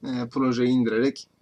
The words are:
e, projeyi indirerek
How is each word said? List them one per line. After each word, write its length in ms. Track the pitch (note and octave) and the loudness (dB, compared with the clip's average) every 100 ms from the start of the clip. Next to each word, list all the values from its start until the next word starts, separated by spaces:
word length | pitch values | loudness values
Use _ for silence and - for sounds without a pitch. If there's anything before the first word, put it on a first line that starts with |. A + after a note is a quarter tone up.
e, 260 | C3+ B2 A#2+ | -8 -6 -4
projeyi 400 | C#3 C3 A#2+ B2 | -2 0 0 2
indirerek 580 | B2+ A2+ A2 C3 - - _ | 2 2 2 0 -2 -12 _